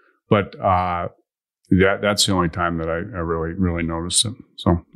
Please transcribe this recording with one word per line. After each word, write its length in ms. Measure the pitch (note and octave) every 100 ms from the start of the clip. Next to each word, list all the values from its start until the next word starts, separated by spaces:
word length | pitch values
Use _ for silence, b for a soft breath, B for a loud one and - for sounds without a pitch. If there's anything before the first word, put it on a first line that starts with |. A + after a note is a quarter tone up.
| _ _ -
but, 300 | G#2+ F#2+ -
uh, 500 | G#2 F2+ F2+ F2 F2 _ _ _ _ _ -
that, 280 | F#2+ F#2+ G2+
that's 240 | G#2 G2+ -
the 60 |
only 160 | F#2 F2
time 280 | F2+ E2+ E2
that 120 | D#2+
I, 80 | E2+
I 240 | E2+ F#2
really, 320 | E2 E2 E2
really 280 | F#2 F#2 E2+
noticed 440 | E2 E2 F2 - G#2+
it. 80 | - - -
So 280 | - E2+ -